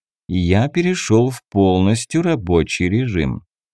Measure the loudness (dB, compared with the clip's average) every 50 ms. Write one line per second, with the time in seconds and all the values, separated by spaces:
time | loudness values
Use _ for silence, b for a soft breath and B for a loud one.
0 | _ _ _ _ _ -6 -4 -2 0 2 2 2 0 0 -2 -2 -2 -2 -2 -4
1 | -2 2 2 2 2 2 -2 -8 _ _ 0 2 2 4 4 2 2 2 0 -2
2 | -4 -6 -6 -4 -2 -2 -2 -2 -2 0 0 0 0 0 -2 -4 -2 0 0 -2
3 | -2 -2 -2 -2 -2 -2 -4 -6 _ _ _ _ _ _